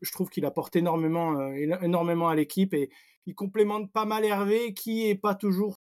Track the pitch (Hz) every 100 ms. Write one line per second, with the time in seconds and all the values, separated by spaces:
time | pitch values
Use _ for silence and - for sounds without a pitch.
0 | 180 - 185 - 147 - - 180 170 165
1 | 160 165 165 147 135 139 151 180 175 175
2 | 170 170 170 156 151 - 190 156 139 -
3 | _ _ - - 202 208 208 214 202 220
4 | 214 214 220 202 202 220 233 196 - 226
5 | 220 196 208 196 208 185 208 196 _